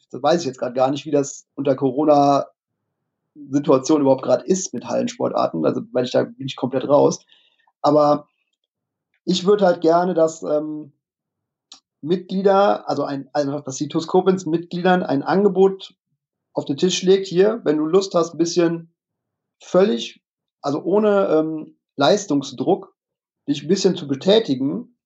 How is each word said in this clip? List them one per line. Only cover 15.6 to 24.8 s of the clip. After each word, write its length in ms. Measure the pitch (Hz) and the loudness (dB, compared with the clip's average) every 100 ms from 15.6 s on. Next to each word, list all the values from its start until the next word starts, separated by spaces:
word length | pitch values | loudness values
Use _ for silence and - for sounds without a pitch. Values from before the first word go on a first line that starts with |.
| 190 190 - _ _ _ _ _ _ | 2 2 -14 _ _ _ _ _ _
auf 120 | - - | -10 -6
den 120 | 139 | -2
Tisch 240 | 185 185 | 0 0
legt, 240 | 185 190 190 | 2 2 2
„Hier, 360 | 170 202 233 | 2 2 0
wenn 140 | 147 151 | -2 -2
du 80 | 156 | 2
Lust 280 | 185 190 | 0 0
hast, 220 | 175 165 151 | -2 -2 -2
ein 20 | |
bisschen 560 | 170 180 170 165 - _ _ _ _ _ _ _ | -2 2 0 0 -10 _ _ _ _ _ _ _
völlig, 580 | - 180 202 233 - - _ _ _ _ | -2 2 2 0 -6 -16 _ _ _ _
also 220 | 143 143 | -6 -6
ohne, 440 | - 202 214 202 196 | -2 0 2 2 2
ähm, 480 | 156 156 156 - _ _ - | 0 0 -6 -12 _ _ -2
Leistungsdruck, 960 | 139 196 - 143 135 123 131 185 - _ _ _ _ _ - | 2 2 0 -4 -4 -6 -2 -2 -4 _ _ _ _ _ -6
dich 160 | 143 | -6
ein 40 | 147 | -2
bisschen 280 | 190 185 - | 0 0 -2
zu 120 | 143 | -6
betätigen, 880 | 135 185 220 220 127 139 185 | -6 2 0 0 -4 -2 -6